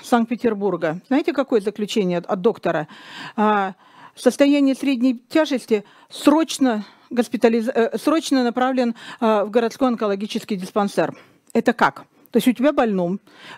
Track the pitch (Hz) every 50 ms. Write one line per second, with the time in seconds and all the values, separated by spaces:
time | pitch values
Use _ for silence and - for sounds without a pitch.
0 | - - 254 233 226 226 247 - - 233 214 202 202 202 180 170 170 160 151 185
1 | - - 254 285 349 - 277 294 262 - 269 220 190 226 - - 208 190 - 233
2 | 196 180 175 170 175 - - 190 180 226 202 - - 185 165 160 151 - - -
3 | - - - - - - - - 214 214 214 202 196 190 190 _ _ _ - -
4 | - - _ - - 254 226 - 285 285 285 285 285 269 269 - - 277 277 233
5 | 240 262 247 226 - - - 320 311 302 294 240 - - 226 208 202 - - -
6 | - - - - - - 302 320 330 - - - 277 254 226 214 196 - - _
7 | _ - - 240 233 - - 220 - 233 226 233 220 240 - - 226 - - 214
8 | - 302 302 320 - - 285 262 247 240 226 254 254 254 262 254 247 240 233 -
9 | - - - - 247 220 220 208 196 214 202 240 233 226 - - 262 254 240 214
10 | 226 208 202 196 208 208 - 226 - - 220 185 185 185 - 214 202 202 - -
11 | 170 160 - - - _ _ _ _ _ - 233 - - 156 - - 147 - -
12 | - _ _ _ _ _ - 233 - 254 233 - 240 294 294 285 254 226 202 185
13 | 175 175 185 196 _ _ - - - - -